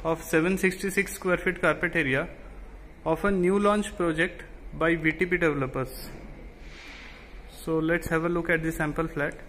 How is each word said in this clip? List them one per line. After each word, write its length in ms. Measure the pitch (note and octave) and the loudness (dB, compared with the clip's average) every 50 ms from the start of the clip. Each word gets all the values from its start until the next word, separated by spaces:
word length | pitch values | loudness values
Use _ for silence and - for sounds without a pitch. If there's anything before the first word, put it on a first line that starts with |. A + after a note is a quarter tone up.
of 180 | - E3 E3 D#3+ | 0 0 0 0
seven 380 | - - - D#3+ D#3+ F3+ F#3+ F#3 | 0 2 4 4 4 4 2 4
sixty 320 | G3 F#3 F#3 - - G3 | 4 2 2 2 -4 0
six 240 | F#3 G3 F#3+ - - | 0 0 0 0 -4
square 220 | - - F#3 F3 | -4 0 2 2
feet 240 | E3 - F#3+ F3 - | 2 2 0 0 4
carpet 340 | - E3 D3+ - F3+ E3+ E3 | 2 2 4 4 0 0 2
area 340 | E3+ D3 C3 C3 C#3 E3+ - - - - - - - - - - - - - - - - | 2 2 4 2 2 0 -2 -8 -14 -16 -16 -14 -14 -16 -16 -16 -16 -16 -18 -14 -6 -2
of 180 | D#3+ E3 D#3+ - | 0 0 2 2
a 60 | G3+ | 2
new 260 | G3+ F#3 F3 F3+ G3 | 2 4 4 4 4
launch 400 | G3+ G#3 G3+ G#3 G#3 G3+ - - | 6 6 4 4 4 0 -2 -2
project 460 | - F3 E3+ D#3 D#3 F3 F#3+ - - - - - - - - - | 0 0 2 4 2 2 0 0 -10 -14 -16 -16 -14 -14 -10 -2
by 200 | - D#3+ E3 E3+ | 2 4 4 4
V 160 | E3 D#3 D#3+ | 4 2 0
T 140 | D#3 D#3+ F#3 | 2 2 0
P 100 | F3 F3+ | 2 2
Developers. 720 | E3+ E3+ D#3 D3 C#3+ C3+ C3 - C3+ B2+ - - - - - - - - - - - - - - - - - - - - - - - - - - - - - - - - - - - - | 4 4 2 2 2 -2 -2 -2 -4 -4 -4 -6 -12 -12 -12 -12 -14 -14 -14 -14 -14 -16 -16 -16 -16 -16 -16 -16 -16 -16 -16 -16 -16 -16 -16 -16 -16 -18 -16 -16 -16 -16 -16 -14 -10 -4
So 140 | E3 D#3+ D#3+ | 0 0 2
let's 300 | D#3+ D#3+ E3+ F3 E3+ - | 4 2 2 2 0 0
have 160 | E3 D#3+ E3 | 0 2 2
a 40 | E3+ | 2
look 220 | F3 E3+ E3 E3+ | 0 0 2 2
at 140 | E3+ D#3+ E3 | 2 2 2
the 80 | D#3+ | -2
sample 340 | D#3+ - D#3+ D3+ C#3+ E3 D#3+ | -2 -2 -2 -2 0 -2 -2
flat. 280 | D#3 - D3+ C#3+ E3 - - - | -2 -2 -2 -2 -2 -4 -8 -16